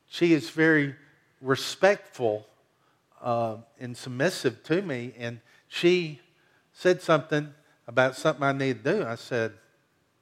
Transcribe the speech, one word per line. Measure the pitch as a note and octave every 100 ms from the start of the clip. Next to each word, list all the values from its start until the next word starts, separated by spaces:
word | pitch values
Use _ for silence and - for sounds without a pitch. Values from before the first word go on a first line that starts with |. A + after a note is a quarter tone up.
| _
she | - E3+
is | D#3 -
very | D#3 D#3+ D#3 C#3+ C3 _ _ _ _
respectful, | C3 C3 - - F#3+ G3+ - - A#2 G#2+ - _ _ _ _ _ _ _
uh, | B2 A#2 A2+ A2 - _
and | B2 A#2+
submissive | C3 B2 D#3+ E3+ C3+ A2
to | - E3
me, | G3 B2+ A#2+ A#2+
and | A#2+ A#2 _ _ _
she | - F3 F3+ E3 D3 _ _ _ _ _
said | - F3+ F3+
something | - D#3 C#3+ D3+ D3+ - _ _ -
about | A#2+ C3 B2+
something | D#3+ D3
I | C#3
need | C3+ C3+ A#2+
to | A#2+ G#3
do. | B2+
I |
said, | A#2 - B2 A2+ G2+ _ _ _ _ _ _